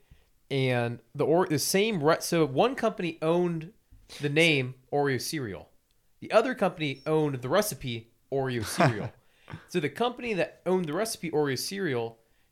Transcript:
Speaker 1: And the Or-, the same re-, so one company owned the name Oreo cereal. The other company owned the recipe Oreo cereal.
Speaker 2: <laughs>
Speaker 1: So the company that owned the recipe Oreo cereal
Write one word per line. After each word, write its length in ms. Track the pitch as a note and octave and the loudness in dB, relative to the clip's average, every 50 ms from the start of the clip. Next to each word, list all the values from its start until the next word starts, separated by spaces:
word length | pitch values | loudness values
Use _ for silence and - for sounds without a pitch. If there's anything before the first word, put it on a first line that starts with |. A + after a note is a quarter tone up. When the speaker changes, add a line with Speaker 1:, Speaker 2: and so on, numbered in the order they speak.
| _ _ - - _ _ _ _ _ - | _ _ -20 -20 _ _ _ _ _ -6
Speaker 1:
And 480 | C#3 C3+ C3 B2+ B2 A#2+ A#2+ A#2+ A#2+ B2 - _ - | -2 0 0 2 2 0 0 -2 -4 -6 -12 _ -4
the 100 | C#3+ C#3+ | -2 2
Or-, 220 | A#2 D#3 F3 F#3 - | 4 4 4 4 2
the 100 | D#3 C3+ | 2 0
same 440 | - - - F#3+ G#3 A3+ A3 E3+ C#3 | 0 2 2 2 2 2 2 2 2
re-, 140 | D3+ E3 D#3+ | 2 2 2
so 240 | - - F3 E3+ D#3 | 2 0 2 2 2
one 300 | C#3 C3 C#3+ G3+ B3 C4+ | 2 4 2 2 2 2
company 420 | - - A3 - - F#3+ E3 D#3+ - | 0 -2 -2 -2 -2 -4 -6 -4 -2
owned 520 | D#3+ D#3+ E3+ F3 F3+ F3 E3+ D#3+ D#3 F3+ - _ _ _ - - - - - - | 0 0 2 2 2 0 -2 -4 -6 -10 -14 _ _ _ -20 -20 -20 -20 -10 -6
the 80 | C#3+ D3 | -4 0
name 460 | C#3+ D#3+ E3+ E3+ D3+ C#3 B2+ B2 B2+ - _ _ - | 2 4 4 6 4 4 0 -2 -6 -12 _ _ -2
Oreo 260 | C#3+ C#3+ C#3 C3 A#2+ | 0 0 0 0 -2
cereal. 500 | - - - D#3 C3 G#2+ F2+ - E2 - _ _ _ _ _ _ _ _ _ _ | -4 -6 -6 -6 -6 -6 -8 -10 -12 -16 _ _ _ _ _ _ _ _ _ _
The 120 | - - | -6 2
other 220 | F3 G#3+ A#3 C4+ B3 | 4 4 4 4 0
company 480 | - G3+ F3+ - E3 D#3 D3 B2+ - - D#3 | 0 0 -2 0 -2 -4 -4 -4 -4 -2 0
owned 340 | D#3 D#3 D3+ D3 C3+ B2+ | 2 2 2 0 0 -4
the 80 | B2 B2+ | -2 0
recipe 640 | D3+ G3 G#3 G#3+ C#3+ - - C3 A#2 A2+ A2 - _ _ _ _ | 2 2 2 0 -4 -6 -6 -6 -6 -8 -8 -14 _ _ _ _
Oreo 320 | C3+ C#3 C3+ C3 B2 A#2 G#2 | -4 -2 -2 -2 -2 -2 -4
cereal. 460 | - - - F3 C#3 A2+ G2+ - A#2 - _ | -2 0 2 2 2 2 0 -4 -8 -10 _
Speaker 2:
<laughs> 40 | _ _ _ _ _ - - - - - | _ _ _ _ _ -18 -18 -18 -14 -6
Speaker 1:
So 100 | - F3+ | -4 -4
the 100 | D3 C#3+ | -2 -2
company 440 | - - A#3 B3 B3 - A#3+ A#3+ G#3+ | -2 -2 -2 -2 -2 -4 -6 -4 -2
that 280 | F3 D#3 - - - _ | -2 -2 -2 -4 -6 _
owned 200 | F3 F#3 F#3 F3+ | 0 0 0 0
the 80 | D3+ D3 | -2 -2
recipe 360 | F#3 A3 A3+ - - - E3 | -2 -4 -4 -4 -6 -6 -2
Oreo 260 | - D3+ D3+ C#3+ C3 B2 | 0 0 0 0 0 -2
cereal 600 | - - G3 G3 F#3+ D#3+ B2+ A#2+ A2+ A#2 A#2 - _ _ _ _ _ _ | -4 -6 -6 -4 -2 -2 -2 -2 -2 -4 -8 -14 _ _ _ _ _ _